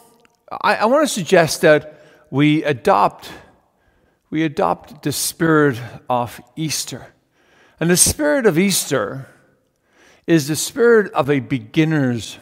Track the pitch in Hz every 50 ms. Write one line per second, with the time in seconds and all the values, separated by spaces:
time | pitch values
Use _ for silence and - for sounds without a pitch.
0 | _ _ _ _ _ _ _ _ _ - - - - 190 208 - - 226 262 302
1 | 311 254 - 220 170 - 190 170 165 151 - - - 160 151 147 - - - -
2 | - - _ _ _ _ - 135 147 151 151 156 - 147 139 113 - 202 196 202
3 | - 170 - - - - - - - _ _ _ _ _ _ _ _ _ _ _
4 | _ _ _ _ _ _ - 156 160 160 143 - 185 170 175 - - - - 151
5 | - 151 135 - - - - - 170 165 160 151 147 143 123 113 120 110 - -
6 | - - 127 123 120 113 - - - _ _ - 160 156 131 - - - - 117
7 | - - _ _ _ _ _ _ _ _ _ _ _ _ _ _ 165 170 180 170
8 | - - - - 302 294 294 277 240 214 160 156 190 202 175 - - - 143 123
9 | 117 123 131 135 127 - _ _ _ _ _ _ _ _ _ _ _ _ _ _
10 | _ _ _ _ _ - 165 165 139 139 156 143 - - - - 233 233 233 220
11 | 202 - - 156 151 131 147 139 117 110 139 127 110 110 - 165 156 156 160 151
12 | 139 127 120 117 104 - - -